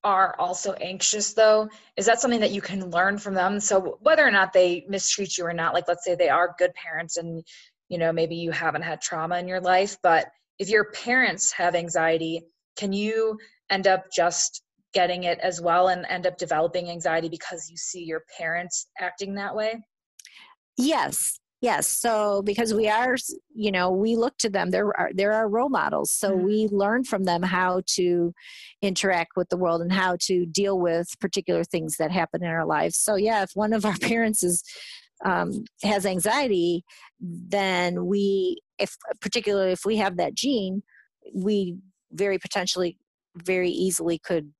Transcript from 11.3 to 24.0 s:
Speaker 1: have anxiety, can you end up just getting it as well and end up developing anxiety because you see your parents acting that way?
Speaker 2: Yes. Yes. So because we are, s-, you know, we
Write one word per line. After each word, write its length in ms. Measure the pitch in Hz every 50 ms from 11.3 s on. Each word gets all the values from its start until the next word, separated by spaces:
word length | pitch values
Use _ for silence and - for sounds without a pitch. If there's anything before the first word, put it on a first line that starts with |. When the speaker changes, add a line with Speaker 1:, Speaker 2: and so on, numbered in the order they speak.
| 185 190 - -
Speaker 1:
have 240 | - - 180 175 170
anxiety, 680 | 170 170 170 165 170 165 165 165 165 165 165 165 165 - _ _ _ _ _ _
can 140 | - 208 196
you 460 | 196 202 208 214 220 220 220 220 214 214 - - _ _ _ _
end 160 | 196 196 190
up 200 | 196 185 185 - -
just 520 | - - 170 175 170 - - - - - _ _ _ _ _ _ -
getting 300 | 196 180 175 180 180 180
it 120 | 175 170 -
as 220 | - 185 175 160
well 280 | 170 170 165 180 185 185
and 140 | 180 180 175 -
end 160 | 180 185 175
up 100 | 185 180
developing 520 | - 180 156 170 156 160 170 170 185 175 175
anxiety 400 | 170 170 165 175 160 165 165 165
because 400 | 165 165 - - 175 165 - 160
you 80 | 170
see 260 | 165 - - - 180 170
your 200 | 160 160 156 - _ - -
parents 480 | 170 160 165 175 180 175 - - - _ _ -
acting 360 | 190 180 - - 202 196 196
that 180 | 202 196 196 -
way? 240 | 214 214 220 226 233 214 _ _ _ _ _ _ _ - - _ - - - - _ _ _ _
Speaker 2:
Yes. 600 | - 247 285 320 262 156 143 - - - - - - _ _ _ _
Yes. 260 | - 240 196 147 -
So 540 | - - - - 240 226 214 208 208 202 202 196
because 300 | 202 202 220 233 220 220
we 160 | 214 220 208
are, 240 | 208 220 247 254 247
s-, 220 | 254 - - - - _ _ 302
you 180 | 226 208 208
know, 200 | 190 185 180 180
we 240 | 185 190